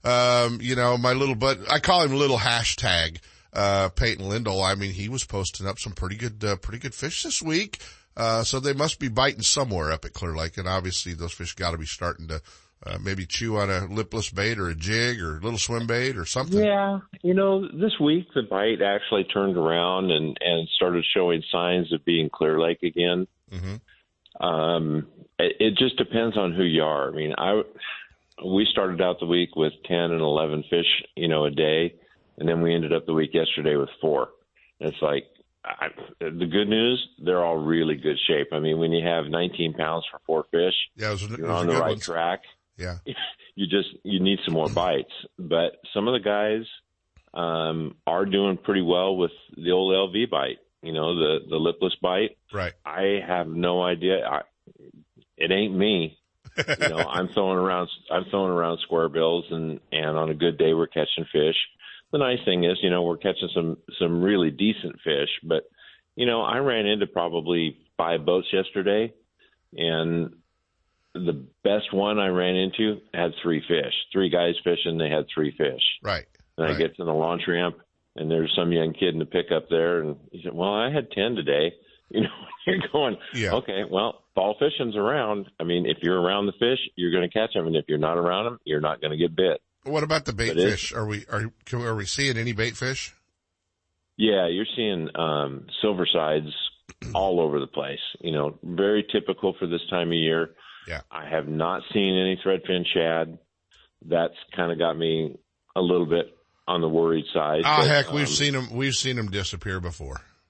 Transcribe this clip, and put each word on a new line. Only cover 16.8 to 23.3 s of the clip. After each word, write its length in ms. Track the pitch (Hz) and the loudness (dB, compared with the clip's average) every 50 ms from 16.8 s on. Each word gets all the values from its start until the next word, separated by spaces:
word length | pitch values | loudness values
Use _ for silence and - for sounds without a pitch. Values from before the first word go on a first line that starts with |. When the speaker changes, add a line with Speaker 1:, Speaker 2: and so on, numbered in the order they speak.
| 196 196 196 196 - _ - - | 0 0 -2 -4 -6 _ -20 -4
Speaker 2:
You 120 | - 175 180 | 0 2 2
know, 340 | 196 196 196 190 190 196 | 4 4 4 2 2 0
this 320 | - - 156 202 220 - - | -4 -4 -2 0 0 2 2
week 280 | 151 147 156 175 175 - - | 4 4 4 2 0 -2 -4
the 100 | 139 113 | -4 -2
bite 380 | 101 98 95 101 110 113 - | 0 0 2 2 2 2 2
actually 440 | 95 101 101 104 - - 110 98 92 | 2 2 2 0 0 0 0 0 2
turned 320 | - - 104 98 98 90 | 2 0 2 2 2 2
around 540 | 87 78 80 82 87 87 90 92 95 95 92 | 4 4 4 4 4 2 2 2 2 2 2
and, 260 | 82 76 80 78 - - | 2 2 2 0 -4 -2
and 280 | - 87 85 82 82 82 - | 0 0 2 0 0 -2 0
started 280 | - 95 90 87 85 80 - - | 2 2 2 2 2 0 2 2
showing 300 | 101 90 87 85 80 80 - | 2 4 4 2 0 0 -2
signs 400 | - 87 87 87 90 90 87 78 82 | 0 0 2 2 2 2 2 0 -2
of 120 | 78 _ | -2 _
being 240 | 85 85 82 80 71 | 2 2 4 2 0
Clear 260 | - - 78 78 78 78 | 0 0 2 2 4 4
Lake 240 | 82 82 85 - - | 4 2 2 0 -2
again. 440 | 85 78 87 87 90 90 90 92 _ | -2 0 2 2 2 2 0 -2 _